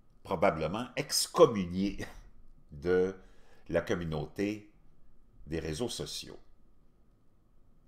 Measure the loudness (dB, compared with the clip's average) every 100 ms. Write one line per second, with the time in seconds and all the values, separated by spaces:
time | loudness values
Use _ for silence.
0 | -20 -14 -4 4 4 4 -2 -2 -6 -6
1 | -2 -2 2 8 8 8 -2 0 0 -2
2 | -8 -12 -18 -20 -20 -20 -18 -6 4 4
3 | 4 0 -14 -20 -20 -16 0 0 2 -2
4 | -2 -4 -4 -2 -2 -2 -10 -20 -20 -20
5 | -20 -20 -20 -18 -6 -6 -4 -4 -4 -4
6 | -8 -8 -12 -16 -20 -20 -20 -20 -20 -20
7 | -20 -20 -20 -20 _ -20 -20 -20